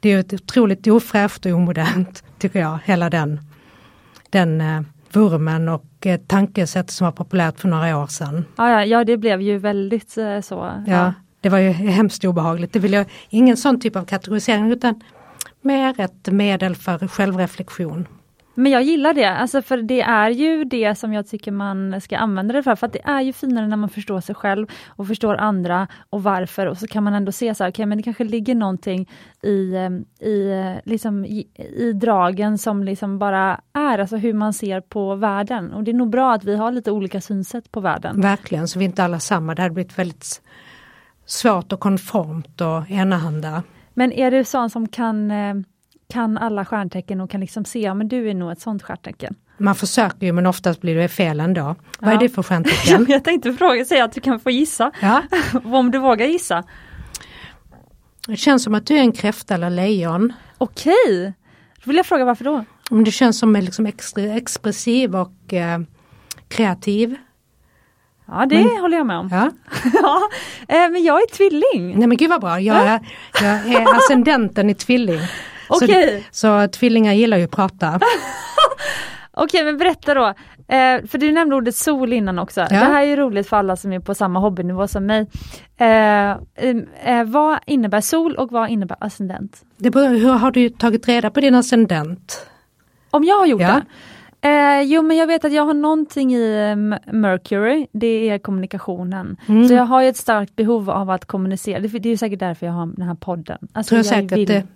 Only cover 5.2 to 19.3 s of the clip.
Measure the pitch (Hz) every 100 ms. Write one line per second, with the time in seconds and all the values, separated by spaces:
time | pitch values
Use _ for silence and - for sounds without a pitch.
5.2 | 214 160 156 160 165 160 - _ 196 175
6.2 | - 196 196 202 170 185 180 - 180 -
7.2 | 175 190 165 156 190 165 165 156 143 -
8.2 | 147 151 165 - 233 226 208 233 226 233
9.2 | 220 190 202 202 202 202 196 226 - -
10.2 | 220 202 196 185 180 196 202 180 180 180
11.2 | _ _ 196 190 190 170 208 185 214 -
12.2 | 190 175 160 165 170 220 190 202 196 -
13.2 | - 214 254 240 285 247 233 190 180 196
14.2 | - 208 196 214 220 240 247 220 - _
15.2 | - - - _ 269 277 262 254 190 -
16.2 | - 196 202 190 185 175 - 170 180 -
17.2 | 196 185 180 - 185 - 170 156 180 -
18.2 | _ _ _ - 262 262 262 320 285 311
19.2 | 208